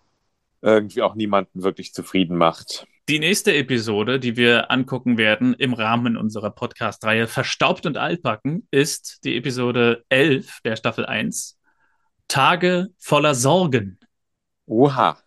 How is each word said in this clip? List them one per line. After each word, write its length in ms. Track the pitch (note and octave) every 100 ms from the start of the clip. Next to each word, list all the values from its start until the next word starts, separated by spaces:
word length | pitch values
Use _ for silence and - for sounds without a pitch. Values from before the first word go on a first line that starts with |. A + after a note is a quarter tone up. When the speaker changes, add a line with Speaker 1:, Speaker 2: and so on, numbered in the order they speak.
| _ _ _ _ _ _ B2
Speaker 1:
irgendwie 340 | A2 G#2 A#2+
auch 140 | G2+
niemanden 480 | G#2+ G#2 G2+ F#2 F#2
wirklich 320 | F#2+ F2+ -
zufrieden 420 | - F2 F#2+ E2+ F2
macht. 500 | E2 - - - - _ -
Speaker 2:
Die 120 | D3+
nächste 340 | D#3+ G3+ G#3+
Episode, 640 | D3 C3+ B2 A2+ G#2 A2+ C3
die 180 | B2 A#2
wir 360 | A#2+ A#2 -
angucken 440 | B2 B2+ B2+ B2+ A2+
werden 380 | A2 G#2+ B2+
im 200 | A#2+ C3
Rahmen 420 | A2+ A2 A#2+ A#2+ A2
unserer 340 | A2 G#2+ G#2
Podcast-Reihe 800 | - A#2+ - A2+ - A2 A2 A2+
Verstaubt 580 | - B2 - C#3+ F3+ F3
und 100 | C3+
Altbacken, 720 | D3 F3 B2+ G#2+ C3+ E3+ -
ist 520 | C#3 D3+ - - -
die 120 | C#3 A#2+
Episode 680 | C#3+ B2 B2 B2 A#2+ A#2 _
elf 500 | C3 D#3 C3+ - -
der 100 | A#2+
Staffel 320 | A2 A#2+ A2+ A#2
eins, 500 | A#2 - - - - _ _ _ _ _ _ -
Tage 600 | C#3 C#3+ F3 F3+ F3+ F#3 -
voller 380 | - D3 D3+ C3+
Sorgen. 640 | C3 F3+ F3 B2+ G2 F#2 _ _ _ _ _ _ -
Speaker 1:
Oha. 520 | A2+ C#3 C3 F#2+ D#2